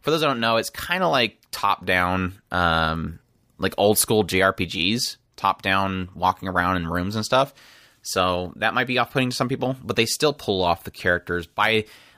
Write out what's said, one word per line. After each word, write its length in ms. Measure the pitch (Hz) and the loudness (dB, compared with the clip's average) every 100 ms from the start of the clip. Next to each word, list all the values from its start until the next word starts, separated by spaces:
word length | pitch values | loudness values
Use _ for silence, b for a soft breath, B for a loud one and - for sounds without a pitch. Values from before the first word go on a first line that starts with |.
For 100 | - | 0
those 120 | 156 | 0
that 40 | 151 | 0
don't 140 | 127 | 0
know, 160 | 117 113 | 2 2
it's 140 | 107 | 0
kinda 360 | - - 180 180 | -8 -4 0 2
like 320 | 143 113 - _ | 2 0 -2 _
top-down, 880 | - 101 98 90 90 90 92 92 95 _ | -4 0 0 0 2 2 0 -2 -6 _
um, 680 | 87 87 82 80 80 82 80 _ _ _ _ | 0 2 2 0 -2 -6 -10 _ _ _ _
like 160 | 95 - | -6 2
old-school 480 | 101 104 - 110 | 2 4 2 2
J 160 | 92 92 | 2 4
R 120 | 95 | 2
P 140 | - 87 | 2 -4
Gs, 520 | - 85 113 - - _ - | -2 -2 -2 -4 -8 _ -4
top-down, 720 | 98 95 98 95 98 95 90 | -2 -2 0 0 0 -4 -8
walking 340 | 92 90 95 - | -2 0 0 -2
around 300 | 90 90 92 | 0 0 0
in 100 | 82 | -2
rooms 260 | 87 90 | -2 -2
and 100 | 107 | -4
stuff. 280 | 107 127 139 - B B B B | 0 2 2 -4 B B B B
So 540 | - - 90 90 90 - | -6 0 2 0 -4 -2
that 160 | 107 | -2
might 140 | 117 120 | 0 -2
be 100 | 123 | 0
off-putting 340 | 120 139 127 | 0 0 -2
to 60 | 123 | -2
some 120 | 123 | -4
people, 280 | 127 131 131 | -2 -4 -4
but 140 | 120 104 | -6 0
they 100 | 113 | 0
still 260 | - 151 | 2 0
pull 300 | - - 95 | 0 -2 0
off 220 | 90 85 | 2 0
the 60 | - | -4
characters 560 | - 95 87 - 85 82 | -6 0 0 0 -4 -4
by, 380 | - 107 110 107 B B | 0 2 2 -2 B B